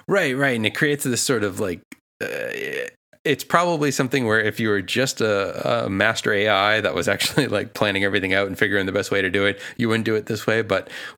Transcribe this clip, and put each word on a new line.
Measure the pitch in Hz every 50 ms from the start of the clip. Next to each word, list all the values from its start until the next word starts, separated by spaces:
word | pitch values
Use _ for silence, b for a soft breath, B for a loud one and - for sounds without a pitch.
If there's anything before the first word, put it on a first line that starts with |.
| B
Right, | - 185 196 175 139 127
right. | 135 143 139 123
And | 113 107
it | 107 -
creates | - 156 147 147 143 -
this | 139 120 113
sort | - - 131 113 104
of, | 101 92 104
like, | 110 92 85 - _ - - _ _ _ _ - -
uh, | - - 69 - - - - - 67 - 67 62 - - _ _ _ _ _ -
it's | 160 135 - -
probably | - - 170 175 175 170 151 147 143
something | 131 - 139 120 147 139 123
where | 110 107 110
if | 107 107 - -
you | 113 107
were | 104 101
just | 92 - - 123 131 135 - -
a, | 117 110 104 98 98 90 - - - - 120 117 117
a | 110
master | 98 98 101 110 107 - - 113 107
A | 98 104 107
I | 101 95 101 104 110 110
that | 104 90 71
was | 90 -
actually, | 107 101 92 - - - 160 135
like, | 113 104 101 98 107 -
planning | - 110 104 98 98 101
everything | 98 98 101 92 92 95
out | 98 101
and | 98 92
figuring | - 107 98 98 101 95
the | 95
best | 95 101 95 -
way | 104 98
to | 95 92
do | 87 101 98
it, | 101 98 B B B B
you | B 117 113
wouldn't | 110 113 110
do | 113 110
it | 107 107
this | - 113 101 -
way. | - 110 113 107
But | 101 95 92 - - B B B B B